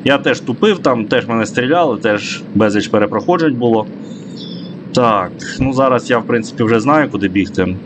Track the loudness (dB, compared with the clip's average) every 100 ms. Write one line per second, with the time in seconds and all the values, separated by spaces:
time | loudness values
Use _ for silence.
0 | 4 2 2 -2 -2 0 2 2 0 0
1 | 2 0 0 -2 -2 -2 0 2 2 0
2 | 0 0 -2 -10 -4 2 2 2 0 0
3 | 2 -2 0 2 2 0 2 2 0 -10
4 | -14 -14 -14 -14 -12 -12 -12 -14 -4 0
5 | 2 2 0 -8 -12 -4 -2 2 2 2
6 | 2 0 2 -2 -2 -2 2 2 4 2
7 | 2 0 0 0 0 0 -2 -4